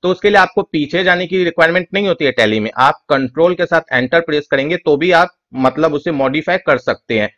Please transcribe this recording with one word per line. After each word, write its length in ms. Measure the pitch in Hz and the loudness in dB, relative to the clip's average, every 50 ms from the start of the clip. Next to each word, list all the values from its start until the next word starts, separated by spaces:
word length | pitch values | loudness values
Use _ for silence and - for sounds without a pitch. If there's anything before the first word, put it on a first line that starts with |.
तो 80 | - 180 | -4 -4
उसके 180 | 185 - - 208 | -2 0 0 2
लिए 100 | 208 202 | 4 4
आपको 240 | 185 180 - - | 2 2 0 -4
पीछे 420 | 190 - - 160 147 139 - 175 190 | -4 -4 -4 -4 -4 -2 -4 -2 0
जाने 220 | 185 180 175 185 | 0 0 0 -2
की 180 | 165 185 185 180 | -4 -2 -2 -2
रिक्वायरमेंट 420 | 170 165 - 165 165 170 185 180 - - | 0 2 2 2 2 2 0 -2 -2 -4
नहीं 140 | 196 202 196 | -2 -2 -2
होती 160 | 170 - 156 | -2 0 0
है 80 | 135 | -2
टैली 280 | 123 - 113 107 107 110 | 2 2 2 2 2 -2
में। 100 | 107 110 - - | -4 -4 -2 2
आप 260 | 131 143 156 - _ - | 2 2 2 0 _ -2
कंट्रोल 460 | 143 135 135 123 127 147 165 175 180 | -2 -2 -2 -4 -2 0 0 0 2
के 120 | 170 175 | 0 -2
साथ 140 | 165 175 160 - - | 0 0 -2 -2 0
एंटर 280 | - 127 127 123 - 170 | -2 -2 -2 0 0 0
प्रेस 260 | 170 - 151 147 143 - | 0 0 -4 -4 -4 -2
करेंगे 260 | - 135 135 151 175 | -2 -2 -2 -2 -4
तो 200 | 170 - - 147 | -4 0 0 0
भी 140 | 139 156 180 | 2 2 2
आप 240 | 175 165 180 180 - _ _ _ - | 4 4 2 0 -2 _ _ _ -6
मतलब 400 | 127 131 131 127 147 156 160 151 | -2 0 0 0 0 -2 0 -2
उसे 160 | 147 - 175 | -2 -4 -4
मॉडिफाई 480 | 165 139 135 131 135 156 147 - 175 190 | -2 -2 -2 -2 -2 -4 -4 -2 -4 -2
कर 200 | - 170 143 120 | 0 0 -2 0
सकते 400 | - - 110 - _ - 113 107 | 0 -4 -6 -6 _ -4 -4 -2
हैं, 120 | 107 107 - | -2 -4 -6